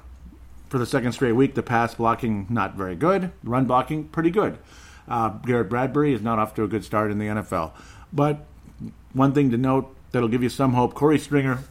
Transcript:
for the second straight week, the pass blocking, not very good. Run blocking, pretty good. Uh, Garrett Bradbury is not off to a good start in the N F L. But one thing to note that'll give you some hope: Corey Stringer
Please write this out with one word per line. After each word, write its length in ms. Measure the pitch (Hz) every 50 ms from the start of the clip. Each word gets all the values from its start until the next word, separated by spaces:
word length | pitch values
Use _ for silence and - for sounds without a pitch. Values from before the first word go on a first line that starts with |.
| - - - - - - - - - - - - - -
for 100 | - 127
the 80 | 120
second 260 | - - 135 117 123 113
straight 200 | - 139 120 110
week, 240 | 123 139 135 -
the 60 | 120 107
pass 320 | - 120 117 117 117 -
blocking, 520 | - 113 113 113 - - 113 107 101 95 95
not 260 | 117 113 98 98 -
very 200 | 101 95 92 90
good. 380 | 85 131 170 196 196 185 175 - - -
Run 220 | 113 120 131 131
blocking, 400 | 117 127 127 127 - 156 156 151
pretty 260 | - - 170 160 170
good. 280 | 175 214 185 101 82 - - - - - - - - - - -
Uh, 220 | 120 120 113 107
Garrett 380 | 98 107 - 120 123 120 110 90
Bradbury 440 | 120 123 131 139 - 147 151 147 135
is 100 | 104 104
not 160 | 117 117 107
off 160 | 107 107 -
to 80 | - 110
a 60 | 101
good 160 | 101 107 92
start 260 | - 113 107 107 107
in 80 | 104 101
the 80 | 107
N 120 | 107 107 107
F 140 | 104 - 98
L. 220 | 87 80 78 - - - - - - - - -
But 340 | 143 143 151 147 147 - - - - - - - - 113 110 - - - - -
one 200 | 131 135 139 131
thing 180 | 147 143 131
to 60 | 117
note 380 | 117 131 131 131 135 127 135 - - - - -
that'll 160 | 127 120 113
give 140 | 113 131 123
you 60 | 117
some 260 | - - 139 131 123
hope: 200 | 123 123 117 -
Corey 240 | - 143 151 156 139
Stringer 420 | - - 143 143 135 135 127 127 135 -